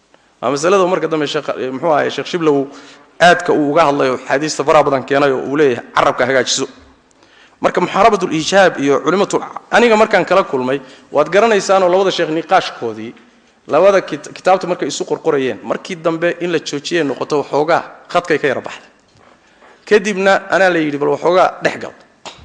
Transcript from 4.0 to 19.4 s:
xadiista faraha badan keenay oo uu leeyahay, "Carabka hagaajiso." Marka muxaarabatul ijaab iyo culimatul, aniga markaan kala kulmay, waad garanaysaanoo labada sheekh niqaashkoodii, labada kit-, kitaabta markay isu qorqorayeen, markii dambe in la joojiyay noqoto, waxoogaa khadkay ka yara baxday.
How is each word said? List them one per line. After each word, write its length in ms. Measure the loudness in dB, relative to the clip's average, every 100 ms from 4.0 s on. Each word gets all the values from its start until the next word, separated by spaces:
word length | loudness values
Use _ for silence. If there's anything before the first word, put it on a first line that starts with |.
| 0 -2 -2
xadiista 360 | -2 -2 -4
faraha 200 | 2 4
badan 200 | 4 0
keenay 280 | 0 0 2
oo 120 | 0 -2
uu 60 | 2
leeyahay, 260 | 2 0 -4 0
"Carabka 300 | 0 0 0
hagaajiso." 420 | 0 0 -4 -6 -10 -20 _ _ _ _ _ _ -6
Marka 200 | -4 -2
muxaarabatul 520 | -2 2 2 2 -2
ijaab 440 | -4 0 4 4 2
iyo 200 | 0 0
culimatul, 420 | 0 0 0 -2 -6 -14 -2
aniga 240 | 2 4 4
markaan 300 | 4 2 2
kala 180 | 0
kulmay, 380 | 0 -2 -2 -4 -6 -20 -6
waad 180 | -2 2
garanaysaanoo 600 | 2 4 2 2 2 4
labada 220 | 2 2
sheekh 180 | 0 -2
niqaashkoodii, 840 | -4 0 0 0 -6 -8 -8 -12 -16 _ _ _ _ -2
labada 340 | 2 4 4
kit-, 280 | 0 -8 -12
kitaabta 340 | -4 0 0 0
markay 200 | -4 -4
isu 180 | -6 -6
qorqorayeen, 540 | -4 -2 0 -2 -4
markii 320 | -6 -8 -8 -6
dambe 400 | -4 -2 -4 -4
in 100 | -4
la 80 | -4
joojiyay 440 | -4 -10 -4 -4
noqoto, 340 | -2 -4 -4 -4
waxoogaa 400 | -2 -2 0 0 -2 -16 -6
khadkay 280 | -4 0 0
ka 80 | 0
yara 140 | -4
baxday. 280 | -8 -16 -20 _ _ _ _ _